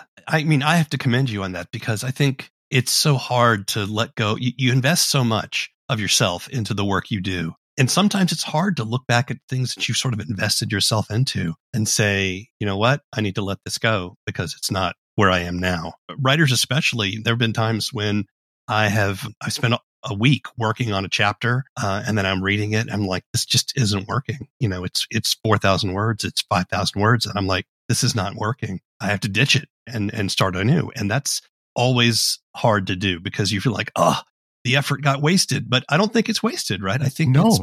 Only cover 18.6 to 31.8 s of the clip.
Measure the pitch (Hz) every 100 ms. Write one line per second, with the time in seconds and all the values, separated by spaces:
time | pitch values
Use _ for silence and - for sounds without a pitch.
18.6 | - 107 107 107 101 98 110 - - -
19.6 | - 202 _ _ 110 101 123 127 - -
20.6 | 110 110 117 98 95 - 104 104 117 123
21.6 | - - 101 98 113 104 95 95 95 104
22.6 | 104 107 113 101 98 92 - - - -
23.6 | - - 110 101 98 107 - - 147 -
24.6 | 117 92 90 - - 117 - - 110 104
25.6 | 101 95 101 95 110 110 - - - 95
26.6 | 92 95 95 98 104 120 104 98 98 95
27.6 | - _ - 120 120 113 95 - 107 123
28.6 | - 92 _ - 98 101 107 101 143 -
29.6 | - _ - 127 101 110 95 - 95 90
30.6 | 104 165 - - 104 123 - - _ _
31.6 | _ -